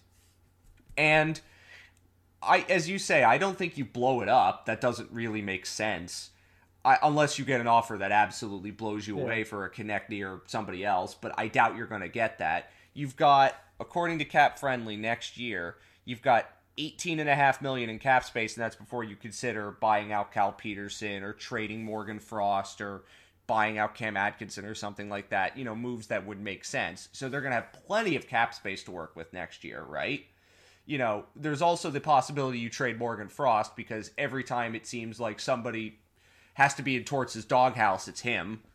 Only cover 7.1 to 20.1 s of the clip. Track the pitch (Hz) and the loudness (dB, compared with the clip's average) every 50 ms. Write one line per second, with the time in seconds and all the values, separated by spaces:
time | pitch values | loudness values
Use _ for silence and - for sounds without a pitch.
7.1 | 147 147 147 143 - 139 127 135 131 120 117 120 117 117 113 - 113 98 98 98 | 4 4 2 2 0 -4 -2 0 0 0 4 6 6 4 4 2 -4 -4 0 2
8.1 | 104 107 104 101 - - 127 104 101 95 92 107 101 - 110 107 104 107 101 107 | 4 4 4 4 0 -6 -8 -8 -8 -8 -10 -12 -10 -6 -6 -4 -4 -4 -6 -6
9.1 | 101 95 98 107 113 110 107 - 110 101 95 92 - - 107 107 104 98 - - | -4 -4 -2 -2 -2 -2 -2 -4 -6 -8 -8 -8 -8 -10 -6 -4 -4 -4 -4 -6
10.1 | 104 101 101 95 95 85 - - - 113 104 95 92 90 98 104 95 90 95 104 | -8 -6 -6 -8 -10 -12 -12 -6 -6 -6 -6 -6 -6 -4 0 0 2 2 0 -2
11.1 | - - - - - - 113 110 - 131 117 117 92 113 113 - 110 101 90 87 | -8 -10 -10 -6 -4 -4 -4 0 4 4 4 4 2 -2 -8 -8 -6 -8 -8 -6
12.1 | - 117 113 110 - - 87 78 82 87 - - - - - _ _ 139 143 131 | -2 0 0 0 0 -2 -2 0 0 -2 -4 -8 -18 -20 -20 _ _ -10 -10 -8
13.1 | - - 156 143 143 139 135 131 - - - _ _ - 113 - - 175 175 170 | 0 4 6 8 8 8 8 6 4 -2 -12 _ _ -14 -14 -6 -4 -2 -2 0
14.1 | 170 156 147 - - 156 143 - - - 143 135 127 120 113 110 104 104 110 113 | -2 -2 -4 2 4 6 6 6 4 0 -2 -2 -2 -2 -4 -6 -6 -4 -2 -2
15.1 | 117 - - - - 117 123 120 101 90 85 85 - - _ _ _ _ _ 120 | -2 -4 -6 -12 -10 -8 -6 -6 -4 -4 -6 -6 -8 -14 _ _ _ _ _ -12
16.1 | 120 113 - 135 120 110 - - - _ _ _ _ - 151 151 - - - 175 | -12 0 4 6 6 6 4 0 -10 _ _ _ _ -8 -8 -8 -8 -8 -4 -4
17.1 | 160 156 151 143 139 143 139 135 131 - 143 135 131 127 117 113 110 107 - 135 | -2 0 2 2 4 6 6 4 4 4 -2 -4 -2 -2 -2 -4 -6 -2 2 4
18.1 | 131 123 - - - 120 110 107 - 117 117 110 - - 104 - 127 120 113 107 | 4 4 4 0 -2 -4 -4 -2 -4 -4 -4 -4 -6 -8 -12 -8 -6 -6 -6 -6
19.1 | 101 - - 113 104 - 131 120 107 107 104 104 92 - 113 110 107 104 104 107 | -10 -14 -14 -14 -10 -4 -4 -4 -2 -4 -6 -6 -4 0 2 4 4 4 2 0